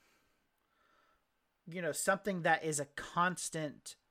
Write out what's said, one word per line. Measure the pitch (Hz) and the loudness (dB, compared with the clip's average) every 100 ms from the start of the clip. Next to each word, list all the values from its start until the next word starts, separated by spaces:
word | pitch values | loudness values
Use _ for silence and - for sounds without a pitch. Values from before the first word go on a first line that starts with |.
| _ _ _ _ _ _ _ _ _ _ _ _ _ _ _ _ - | _ _ _ _ _ _ _ _ _ _ _ _ _ _ _ _ -14
you | 170 | -4
know, | 170 | -2
something | 147 - - - 185 | 0 2 2 0 0
that | 165 165 | 4 4
is | 160 147 | 2 -2
a | 139 | -4
constant | - - - 175 175 - 165 151 - - - _ | -8 -4 2 2 2 -4 -4 -6 -8 -16 -18 _